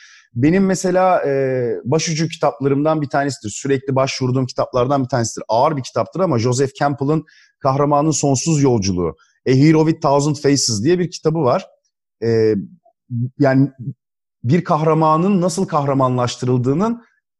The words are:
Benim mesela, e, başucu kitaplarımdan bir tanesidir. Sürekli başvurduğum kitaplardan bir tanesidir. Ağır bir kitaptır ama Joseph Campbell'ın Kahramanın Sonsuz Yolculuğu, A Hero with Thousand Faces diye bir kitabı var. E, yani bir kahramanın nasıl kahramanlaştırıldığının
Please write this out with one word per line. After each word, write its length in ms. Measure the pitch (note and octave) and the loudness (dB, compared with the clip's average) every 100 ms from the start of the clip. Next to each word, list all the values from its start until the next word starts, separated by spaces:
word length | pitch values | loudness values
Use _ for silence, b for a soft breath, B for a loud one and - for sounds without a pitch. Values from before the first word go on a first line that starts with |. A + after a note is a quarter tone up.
| B B B A#2 | B B B -2
Benim 300 | C#3+ F#3+ F#3+ | 2 2 2
mesela, 580 | F3+ F#3 F3+ F#3 F3 C#3+ | 0 0 2 2 2 0
e, 460 | C3+ C3 B2+ A#2+ F#2 | -2 -2 -2 -2 -4
başucu 440 | A#2 D#3+ E3+ D#3 E3 | -2 -2 -2 -4 -4
kitaplarımdan 720 | - C#3+ - C3+ C#3 D3+ D#3 | -2 -2 0 0 0 0 0
bir 80 | C#3+ | -2
tanesidir. 400 | C#3+ C#3+ - G#2+ | -2 -2 -4 -10
Sürekli 460 | - C#3 C3+ - C3 | -6 -2 -2 -2 -2
başvurduğum 500 | C3+ - B2+ C3 B2+ | -2 -2 -2 -2 -2
kitaplardan 580 | - - B2+ B2 C#3+ | -4 -2 -2 0 0
bir 40 | B2 | 0
tanesidir. 380 | B2+ G#2+ - - | -2 -4 -8 -2
Ağır 300 | A2+ D3+ C#3 | 0 2 0
bir 60 | |
kitaptır 360 | - A#2+ G2 D#3+ | -4 -4 -4 -2
ama 200 | F#3 A#2+ | 0 0
Joseph 340 | B2 B2 C3+ - | 0 0 -2 -2
Campbell'ın 460 | C#3+ C#3+ C#3 D#3 b b b _ | -4 -2 -2 -2 b b b _
Kahramanın 520 | C3+ C3+ C#3+ C#3+ D#3 | -2 0 2 2 2
Sonsuz 520 | C#3+ C#3+ C3 E3 D3+ | 0 0 0 0 2
Yolculuğu, 520 | C#3 A#2 F#2+ F2+ E2+ - b b A#2+ | 2 2 0 -2 -4 -6 b b 0
A 40 | |
Hero 340 | C3 D#3 D#3 D#3 | 4 6 4 2
with 160 | E3 | 0
Thousand 340 | D3+ C#3+ D3+ C#3+ | 2 2 0 -2
Faces 480 | C#3+ C#3 - G#2 | 0 0 0 -2
diye 160 | C3+ F3+ | 0 0
bir 120 | E3 | -2
kitabı 280 | - D#3 D#3+ | -4 -4 0
var. 280 | B2 F3+ - _ _ _ _ _ | 0 0 -4 _ _ _ _ _
E, 300 | A2+ A2+ A2 G#2 - - _ _ - A#2 B2+ - | -2 2 2 0 -4 -16 _ _ -10 -8 -6 0
yani 320 | C3+ C3 C#3 - C3+ - _ _ _ _ | 2 4 2 -2 -14 -14 _ _ _ _
bir 200 | A#2+ E3+ | -2 0
kahramanın 760 | F3+ D3+ D#3+ D#3 D#3 D#3 F#3+ F#3+ | 0 0 2 2 2 2 2 2
nasıl 260 | F3+ F#3 F#3 | 0 -2 -2
kahramanlaştırıldığının 1400 | D#3 C#3 C3+ C3 B2+ B2 - B2+ B2+ B2 D3 A3 A#3 B B _ | -2 0 0 0 0 -2 -2 -2 0 0 0 -2 -4 B B _